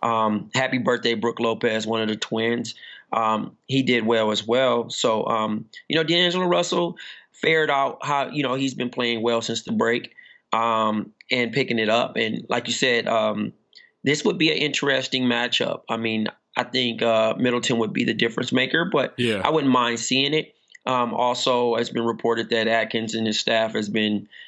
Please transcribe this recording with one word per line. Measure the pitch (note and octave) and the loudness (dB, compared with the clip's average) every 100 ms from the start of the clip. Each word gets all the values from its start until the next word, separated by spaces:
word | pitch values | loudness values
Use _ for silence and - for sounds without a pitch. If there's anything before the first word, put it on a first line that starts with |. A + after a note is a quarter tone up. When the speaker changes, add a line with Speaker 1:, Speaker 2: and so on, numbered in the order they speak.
Speaker 1:
Um, | A#2 A2+ A2 G#2 G#2 C3+ | 0 2 2 0 -2 -2
happy | C3 B2+ | 0 0
birthday, | B2+ A#2+ A#2 | 0 0 0
Brook | A2+ A#2 A#2 | 0 -2 0
Lopez, | A#2 A2+ A#2+ A2 G#2+ | -2 0 0 0 -2
one | A2+ | -2
of | A2 | -2
the | G#2+ | -4
twins. | - A2 A2+ A#2+ A2+ - - - - | -4 -2 0 -2 -4 -12 -18 -20 -6
Um, | A2+ A2 G#2+ G#2 - - | -2 0 0 -4 -10 -2
he | C3+ | 0
did | B2+ B2 | 2 2
well | A2 A2+ G#2+ | 2 2 2
as | G#2 | 0
well. | G#2+ A#2+ C3 A#2+ A#2 | 0 2 2 0 -2
So, | - B2 A2 - | -2 0 0 0
um, | A2+ A2 G#2+ - - - | 0 0 -2 -6 -12 0
you | |
know, | D#3 | 2
D'Angelo | D#3+ E3+ F3+ F3+ F3+ | 2 2 2 2 2
Russell | F3 F3 F#3 E3+ - - - - | 2 2 0 0 -4 -16 -20 -20
fared | _ D#3+ D#3+ D3+ | _ 2 2 4
out | C#3 C3+ - | 2 0 -2
how, | C3+ C#3+ C3 | -2 -2 -2
you | D3 | -2
know, | C3 | -2
he's | C3+ C3+ | 0 -2
been | C3 B2 | -2 -4
playing | B2+ A#2+ A2+ | -2 -2 0
well | A#2 A#2 | 0 0
since | A#2 A2+ | -2 -6
the | - | -2
break, | A2+ A#2 A#2+ - - - - _ | 0 2 0 -4 -16 -20 -20 _
um, | A2+ A#2 A2+ A2 G#2+ G2+ - - | 0 2 2 2 0 -4 -10 -4
and | B2+ A#2 | -2 0
picking | B2 - A#2 | 0 0 0
it | G#2+ | 2
up. | A#2 - A#2 | 2 0 -2
And | A2+ A#2 - | -2 -4 -2
like | A#2+ B2 | -4 -2
you | |
said, | A#2 C3 A#2+ - | 0 2 2 2
um, | A#2 A2 G#2+ G#2+ - _ - - _ | 0 0 0 -4 -8 _ -20 -20 _
this | C3 D3+ | -2 2
would | G#3 F3 | 2 2
be | D#3 | 2
an | - | 2
interesting | C#3+ C3+ C#3+ C3 B2+ C3 B2+ | -2 0 0 0 -2 0 0
matchup. | A#2+ A#2+ - A#2 - - | 0 0 0 -2 -4 -6
I | A2+ | -4
mean, | A2+ A2 G#2+ - _ - | -2 -2 -4 -6 _ -4
I | |
think, | B2 B2+ B2 G#2+ | -2 -2 -2 0
uh, | A#2 A2 A2 A2 | 2 2 2 0
Middleton | B2 A#2+ A#2+ A#2 | 0 0 0 0
would | A2 | 0
be | - | 0
the | A#2+ | -2
difference | A2+ A#2 A2+ B2 | 0 0 -2 -2
maker, | B2+ C3 D#3+ | 0 2 0
but | F3 D3 B2 - | 0 0 -2 -2
Speaker 2:
Yeah. | A#2+ G#2 | -2 0
Speaker 1:
I | C3+ | 2
wouldn't | D#3 C#3 | 2 4
mind | B2+ A#2+ A#2 | 4 2 -2
seeing | - B2+ C#3 | -2 0 0
it. | D#3 - _ _ - - | -2 -4 _ _ -10 -2
Um, | B2+ A#2+ | -2 0
also, | G2+ B2 B2 C3+ B2 A#2+ A#2 | 0 0 0 0 2 2 0
it's | - | -2
been | A#2+ | -2
reported | A#2 A2+ A#2 A#2 A#2 | -2 0 0 0 0
that | A#2 A2 | 0 0
Atkins | A2+ A2 A2+ A2 | 0 0 -4 -4
and | A2+ A2 | -2 -2
his | G#2+ | -2
staff | - A2+ A2+ | 0 0 0
has | A2 G#2 | -2 -2
been, | G#2+ G#2+ G#2 - - | -2 0 -2 -6 -18